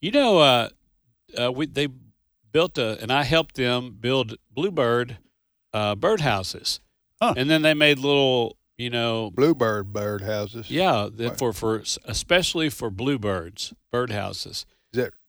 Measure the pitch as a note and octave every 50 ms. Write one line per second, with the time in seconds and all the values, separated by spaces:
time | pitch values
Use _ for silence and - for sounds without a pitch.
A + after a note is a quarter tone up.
0 | D3 F#3+ A3+ C#4+ C#4 A#3 G3 E3 D3 C3+ B2 A#2+ A2 - - _ _ _ _ _
1 | _ _ _ _ _ _ - A#2 A#2+ B2+ B2+ C3+ D#3 C#3 - C#3 D3 C#3 B2+ B2+
2 | - - _ _ _ _ _ _ _ _ - D#3 F3 F3 - C#3+ A#2+ A2 G#2+ -
3 | A2+ A2+ C3 C#3+ C#3+ B2 D#3+ E3 D#3+ - - C3+ B2+ B2 B2 B2 B2 B2+ G#2 A2
4 | A2+ B2 C3+ C3+ A#2+ A2 A2+ - _ _ _ C3 E3 G#3 F3 D3+ B2 A#2 A#2+ A#2+
5 | B2 B2 A#2+ - _ _ _ _ _ _ _ _ _ _ - G#2+ G#2+ G#2 G#2 G2+
6 | C#3 F#3+ A3 F#3+ D3 C3 G#2+ F#2+ F#2 - - - - - - - _ _ _ _
7 | _ _ _ - G#3+ A#3 A#2+ B2 C3 D3 D#3+ D#3 D3+ D#3 D3+ D3+ D3+ D3 D3 C3
8 | C3+ C#3+ C#3+ C#3 C#3 C3 B2+ B2 A#2 - - _ _ _ _ - A#2+ A#2+ A#2+ A#2
9 | A#2 A#2 A2+ A2+ A2+ G#2 F2 B2 C#3 E3 E3 C3 A#2+ A2 G#2+ G#2 F#2+ G2 G2 G#2
10 | G#2 G#2 G#2 G2 G2 G#2+ G#2+ G#2 G#2 G#2 A2+ A#2 G#2+ G#2+ B2+ D#3+ F#3+ F3+ C3 G#2
11 | G#2 - G#2 A2 A#2 A#2+ - - C3+ A#2 A2 - A#2 A2 A2 A2 - - - -
12 | - - G#2+ - - - F3 F3+ E3+ - - E3 D#3+ D3 - - B2+ A2 G2 G2+
13 | B2 C#3 C#3+ A#2 G#2 G#2 F#2+ F2+ E2 F2+ G#2+ - - - - - _ _ - A#2+
14 | B2 A#2 G#2+ G#2 G2 G2 G2 - - - - - - _ _ _ _ _ - A#2+
15 | B2 - - _ _